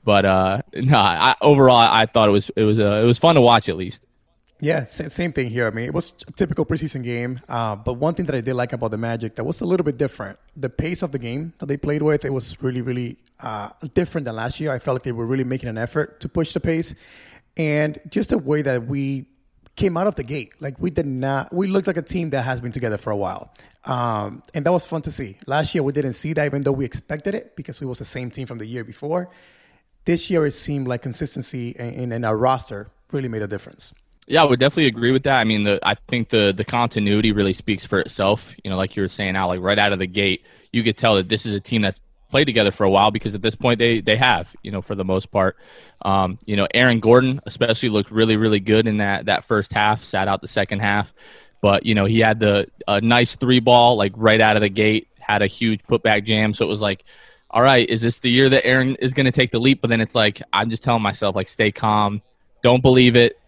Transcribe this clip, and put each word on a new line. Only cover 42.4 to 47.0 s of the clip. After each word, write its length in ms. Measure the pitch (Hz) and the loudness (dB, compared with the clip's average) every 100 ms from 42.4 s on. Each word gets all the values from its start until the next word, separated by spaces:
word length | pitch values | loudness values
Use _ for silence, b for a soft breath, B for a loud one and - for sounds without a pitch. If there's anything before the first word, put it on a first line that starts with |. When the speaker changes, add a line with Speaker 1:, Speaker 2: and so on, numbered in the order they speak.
| 147 | 2
Speaker 1:
together 240 | 113 101 | 2 2
for 140 | - | 2
a 60 | 98 | 4
while 200 | 98 107 | 6 4
because 240 | 110 110 | 2 -6
at 80 | 101 | -4
this 120 | 110 | -4
point 240 | - 123 113 | -2 -2 2
they, 220 | 117 113 | 2 2
they 160 | 110 110 | 0 2
have, 380 | 127 92 85 - | 4 2 -2 -14
you 80 | 98 | -10
know, 100 | 98 | -10
for 140 | - | -8
the 100 | 98 | -6
most 260 | 95 92 - | -2 -2 0
part. 260 | 101 92 - b b b b | 0 0 -2 b b b b
Um, 380 | 101 98 92 92 - | -2 0 0 -4 -4
you 100 | 101 | -2
know, 100 | 98 | 0
Aaron 280 | 120 127 117 | 4 4 4